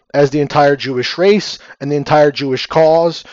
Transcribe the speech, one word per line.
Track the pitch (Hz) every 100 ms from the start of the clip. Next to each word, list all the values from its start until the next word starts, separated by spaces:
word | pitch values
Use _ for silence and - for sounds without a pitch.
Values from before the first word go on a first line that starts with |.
| _
as | - 143
the | 147
entire | 143 151 143 143
Jewish | 127 127 120 -
race | 190 208 - - - -
and | 139
the | 147
entire | 139 151 147
Jewish | 139 143 127 -
cause | 160 160 165 170 160 -